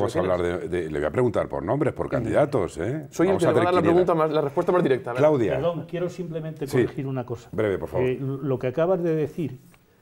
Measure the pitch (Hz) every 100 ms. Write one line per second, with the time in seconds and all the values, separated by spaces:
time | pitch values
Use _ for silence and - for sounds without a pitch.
0 | 101 - 92 90 87 87 82 87 80 73
1 | 73 120 123 101 78 69 80 139 135 -
2 | 73 135 113 101 143 139 82 73 98 156
3 | 143 - 185 196 165 - 180 180 170 175
4 | 185 165 156 151 143 156 175 180 160 127
5 | 120 120 151 143 98 73 165 160 - 170
6 | 175 - 165 160 156 156 139 131 117 -
7 | 135 131 123 117 - 98 107 90 80 92
8 | 127 127 135 135 147 123 127 143 170 185
9 | 170 160 143 - 151 - - _ _ _